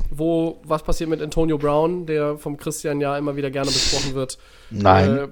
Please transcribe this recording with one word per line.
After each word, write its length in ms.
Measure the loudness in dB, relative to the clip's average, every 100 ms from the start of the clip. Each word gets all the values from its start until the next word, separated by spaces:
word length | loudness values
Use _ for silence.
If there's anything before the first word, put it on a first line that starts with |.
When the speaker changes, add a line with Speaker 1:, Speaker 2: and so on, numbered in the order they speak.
| -2
Speaker 1:
wo, 500 | 0 2 2 0 -4
was 180 | -4 -2
passiert 260 | 0 0 0
mit 100 | -2
Antonio 360 | -2 0 2 2
Brown, 480 | 2 2 2 -2 -2
der 320 | -2 -2 -4
vom 180 | -8 -8
Christian 440 | -8 -6 -4 -2
ja 160 | -2 -2
immer 160 | -4 -4
wieder 140 | -4
gerne 200 | -2 -2
besprochen 440 | 0 0 0 -2
wird. 240 | -4 -6 -8 -18 -20 -10
Speaker 2:
Nein. 460 | 2 6 6 6 2
Speaker 1:
Äh, 100 | -2